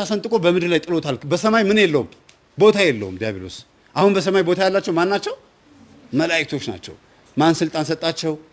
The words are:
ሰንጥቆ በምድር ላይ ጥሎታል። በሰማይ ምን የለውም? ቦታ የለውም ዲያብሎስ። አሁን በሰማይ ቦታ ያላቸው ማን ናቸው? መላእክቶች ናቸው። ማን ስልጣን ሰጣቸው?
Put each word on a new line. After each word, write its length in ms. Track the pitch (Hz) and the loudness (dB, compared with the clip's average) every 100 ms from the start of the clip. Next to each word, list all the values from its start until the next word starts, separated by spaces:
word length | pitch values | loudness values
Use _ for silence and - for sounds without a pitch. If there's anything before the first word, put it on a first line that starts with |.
| 202 | -2
ሰንጥቆ 280 | 208 220 226 | -4 -2 0
በምድር 300 | 170 180 175 | 2 2 2
ላይ 100 | 170 | 0
ጥሎታል። 360 | 170 165 147 127 | 0 -2 -2 -6
በሰማይ 400 | 143 165 214 226 | -4 -2 2 2
ምን 140 | 196 214 | 4 4
የለውም? 300 | 190 147 110 - _ _ _ - | 4 2 -2 -8 _ _ _ 2
ቦታ 200 | 208 208 | 4 4
የለውም 360 | 180 113 98 92 | 2 0 -4 -6
ዲያብሎስ። 380 | 110 95 92 - - _ _ 143 | -6 -6 -10 -16 -20 _ _ 0
አሁን 160 | 196 | 2
በሰማይ 300 | 196 180 190 | 2 2 0
ቦታ 160 | 170 180 | 2 2
ያላቸው 320 | 190 196 196 | 2 0 -2
ማን 160 | 165 180 | 0 0
ናቸው? 240 | 202 403 523 - _ _ _ - - - | -2 -4 -10 -14 _ _ _ -20 -20 -6
መላእክቶች 500 | 131 165 165 143 143 123 | -2 0 -2 -4 -6 -8
ናቸው። 280 | 92 - 80 _ _ _ - | -10 -14 -20 _ _ _ 0
ማን 160 | 160 160 | 2 2
ስልጣን 300 | 160 160 151 | 0 -2 -4
ሰጣቸው? 480 | 156 165 165 160 151 - | -2 -4 -4 -4 -6 -10